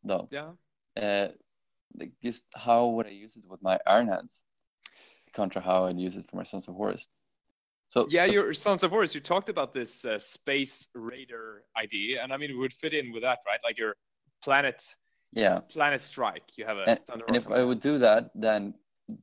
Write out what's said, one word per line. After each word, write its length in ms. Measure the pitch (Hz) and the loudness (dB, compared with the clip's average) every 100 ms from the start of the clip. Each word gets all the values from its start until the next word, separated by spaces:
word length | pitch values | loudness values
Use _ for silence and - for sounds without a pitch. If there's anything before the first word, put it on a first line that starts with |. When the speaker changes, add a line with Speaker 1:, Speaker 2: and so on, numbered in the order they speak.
Speaker 1:
though. 240 | 101 92 - | -4 -4 -4
Speaker 2:
Yeah. 200 | 143 156 175 _ _ _ - | -10 -12 -18 _ _ _ -6
Speaker 1:
Uh, 320 | 104 101 101 - _ _ _ _ _ - | 0 0 0 -4 _ _ _ _ _ -14
like, 140 | - - | -14 -8
just 220 | 120 113 - | -8 -8 -14
how 320 | - 123 117 120 | -8 4 4 4
would 180 | 113 107 | 0 -4
I 40 | |
use 260 | 101 110 110 | -8 -20 -20
it 80 | 92 | -20
with 140 | 92 | -6
my 160 | 95 92 - | 0 2 6
Iron 220 | 104 117 | 6 6
Hands 360 | 92 - - - _ _ _ - - - _ _ | 0 -4 -16 -20 _ _ _ -20 -20 -20 _ _
contra 280 | - 98 95 | -4 -4 -2
how 260 | 92 92 92 | 2 2 2
I'd 120 | 90 | 0
use 180 | 92 92 | -4 -6
it 100 | - | -10
for 80 | 95 | -12
my 60 | |
Sons 240 | 92 98 92 | -10 -10 -12
of 60 | 92 | -6
Horus. 340 | 104 92 - _ _ _ _ _ _ _ _ | -4 -6 -10 _ _ _ _ _ _ _ _
So 180 | - 143 | 0 2
Speaker 2:
Yeah, 180 | 170 185 | 4 4
Speaker 1:
the 60 | |
Speaker 2:
your 200 | 202 - | 4 2
Sons 280 | 151 208 185 | 0 0 2
of 60 | 180 | 2
Horus, 240 | 208 175 | 2 2
you 60 | 151 | -2
talked 280 | - 180 202 | -2 -2 0
about 240 | 185 131 | -4 -4
this, 300 | 135 117 - | -4 -8 -8
uh, 140 | 123 107 | -4 -4
Space 680 | - - - 139 131 - - | -4 -8 -2 0 -2 -6 -14
Raider 720 | 123 113 127 127 117 110 104 _ 113 | -12 -12 -12 -16 -16 -16 -18 _ -6
idea, 460 | 107 107 107 131 | -4 -4 -4 -4
and 100 | 127 | -4
I 40 | 135 | -6
mean, 140 | 147 | -6
it 40 | 127 | -4
would 160 | 131 | -6
fit 220 | - 160 | -4 -4
in 180 | 151 127 | -4 -4
with 100 | 113 | -4
that, 160 | 123 120 101 | -2 -2 -2
right? 140 | 110 | -4
Like 140 | 120 113 | -4 -2
your 180 | 110 - _ _ _ _ | -4 -6 _ _ _ _
planet, 520 | - 135 139 - - - _ _ _ | 2 2 2 -2 -12 -18 _ _ _
Speaker 1:
Yeah. 280 | 113 101 92 | 2 4 4
Speaker 2:
planet 400 | - 156 147 135 | -2 0 0 0
strike. 560 | - - 110 87 - - | -4 -4 -4 -4 -12 -10
You 100 | 110 | -6
have 120 | 101 | -2
a 100 | 98 | 2
Speaker 1:
And, 120 | 113 - | 0 -2
Speaker 2:
Thunderhawk 200 | 117 113 | -12 -2
Speaker 1:
and 80 | 120 | -2
if 80 | |
Speaker 2:
coming 140 | 110 113 | 2 2
Speaker 1:
I 40 | |
Speaker 2:
out. 60 | 123 | 2
Speaker 1:
would 120 | 120 | 2
do 180 | 139 127 | 0 6
that, 320 | 117 110 120 | 8 6 4
then 400 | - 110 107 101 - _ _ - 110 | -2 2 2 0 -10 _ _ -18 -10